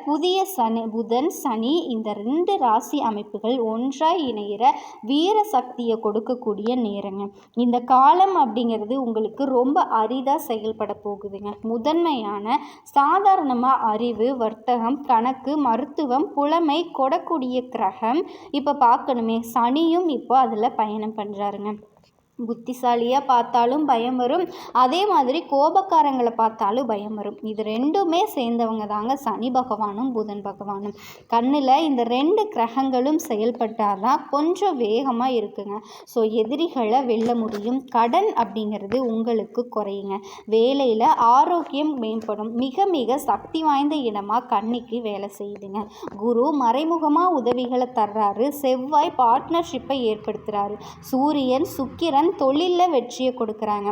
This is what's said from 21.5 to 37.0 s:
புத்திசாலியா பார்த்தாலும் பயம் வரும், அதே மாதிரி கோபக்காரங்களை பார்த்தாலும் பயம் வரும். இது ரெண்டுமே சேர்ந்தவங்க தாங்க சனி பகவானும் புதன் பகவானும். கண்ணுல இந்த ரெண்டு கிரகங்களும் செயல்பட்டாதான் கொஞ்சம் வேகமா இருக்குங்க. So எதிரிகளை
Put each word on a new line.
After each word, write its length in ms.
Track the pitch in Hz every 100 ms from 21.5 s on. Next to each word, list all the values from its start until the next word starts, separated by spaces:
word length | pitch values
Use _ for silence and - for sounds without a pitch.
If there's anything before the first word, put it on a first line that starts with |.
| 202 208 208 - _ _ _ _ -
புத்திசாலியா 800 | 233 226 233 254 254 240 233 269 277
பார்த்தாலும் 580 | 247 233 247 240 285 294
பயம் 300 | 233 240 254
வரும், 260 | 247 330 349 - -
அதே 280 | 240 254 330 415
மாதிரி 320 | 339 247 302
கோபக்காரங்களை 920 | 330 277 302 381 381 330 285 262 233
பார்த்தாலும் 560 | 233 226 220 202 233 247
பயம் 300 | 208 208 214
வரும். 160 | 202 208
இது 200 | 214 214
ரெண்டுமே 580 | 214 220 285 392 349 330 415
சேர்ந்தவங்க 520 | 294 233 233 226 220 208
தாங்க 260 | 208 220 277
சனி 340 | 240 202 240
பகவானும் 580 | 254 247 214 208 202 262
புதன் 300 | 226 208 202
பகவானும். 540 | 202 190 202 196 208 202 - - -
கண்ணுல 460 | 233 247 294 262 269
இந்த 200 | 320 254
ரெண்டு 400 | 233 247 302 427 427
கிரகங்களும் 720 | - 226 262 269 254 262 311
செயல்பட்டாதான் 1040 | - 214 226 240 226 220 208 196 220 294 294
கொஞ்சம் 500 | 277 311 359 392 285
வேகமா 480 | 220 226 269 233 262
இருக்குங்க. 500 | 240 208 - 196 208 - - -
So 180 | 240 220
எதிரிகளை 720 | 226 220 285 339 269 220 247